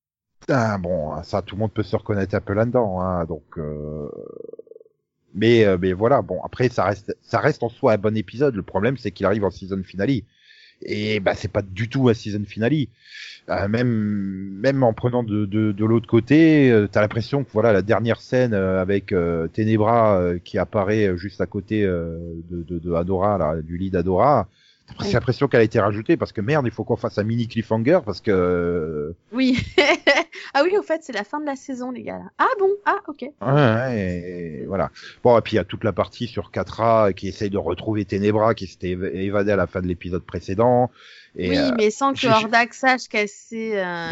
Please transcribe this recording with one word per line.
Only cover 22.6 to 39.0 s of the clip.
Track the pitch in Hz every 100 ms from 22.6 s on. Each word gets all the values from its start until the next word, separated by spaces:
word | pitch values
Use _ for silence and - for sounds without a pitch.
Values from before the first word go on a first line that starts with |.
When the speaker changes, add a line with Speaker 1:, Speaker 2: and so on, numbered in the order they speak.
Speaker 1:
de, | 80 87
de | 87
Adora, | 82 87 95 101 98
là, | 78 82
du | 78 85
lit | 95
d'Adora, | 92 87 92 127 135 95 _ _ _ -
t'as |
presque | - 202
Speaker 2:
Oui. | 123
Speaker 1:
l'impression | 117 120 139
qu'elle | 123
a |
été | 110 120
rajoutée | 101 104 113 160
parce | 104
que | -
merde, | 104 151 123
il |
faut | -
qu'on | 107 113
fasse | 113 -
un |
mini | 104 117 117
cliffhanger | 113 110 113 113 180 104
parce | 95
que, | -
euh, | 95 90 90 87 87 80 76 73 90 _
Speaker 2:
Oui. | 240 262 240 - -
<laughs> | 285 330 - 285 330 - - 277
Ah |
oui, | 330 392
au |
fait, | 311 320
c'est | 320
la | 214 208
fin | 302
de | 294
la | 269
saison, | - 254 254
les | 240
gars, | 208 185
là. | 180 -
Ah | 359 480
bon ? | 381 403 -
Ah, | 381 -
ok. | -
Speaker 1:
Ouais, | 254 -
ouais, | 107 143 131 110 131 113
et, | 92 87 90 87 85 71
et | 62
voilà. | 92 71 - - -
Bon, | 127 113
et |
puis | -
il | 110
y |
a | 90
toute | 110
la | 110
partie | 95 98 - 120
sur | - -
Catra | - 92 - 117 113 104
qui | 92 98
essaye | - 104
de | 98
retrouver | 87 90 - 107 101
Ténébra, | 101 104 107 110 113
qui | 92
s'était | - 90
éva-, | 90